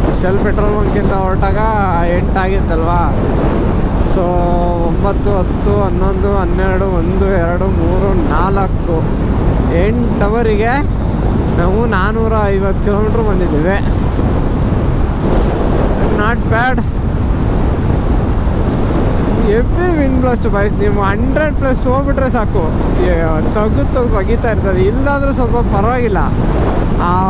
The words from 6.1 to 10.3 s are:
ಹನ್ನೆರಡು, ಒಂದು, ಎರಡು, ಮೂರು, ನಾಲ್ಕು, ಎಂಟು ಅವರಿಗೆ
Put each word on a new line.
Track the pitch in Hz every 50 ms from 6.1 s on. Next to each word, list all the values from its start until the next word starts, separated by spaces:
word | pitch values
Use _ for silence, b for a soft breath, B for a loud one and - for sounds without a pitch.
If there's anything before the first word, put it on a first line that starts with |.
| 196 185 196 202 202 202
ಹನ್ನೆರಡು, | 196 - 180 185 190 190 185 185 196 190 185 175
ಒಂದು, | 165 - 185 185 190 190 196 175 170
ಎರಡು, | 165 175 180 185 190 185 -
ಮೂರು, | 175 180 175 180 196 196 180 180 - - 147
ನಾಲ್ಕು, | 160 175 190 202 196 190 180 - - - 170 165 160 156 - - - - - - - - - - - - - 160 170 185
ಎಂಟು | 214 226 240 240 220 220 - 208
ಅವರಿಗೆ | 208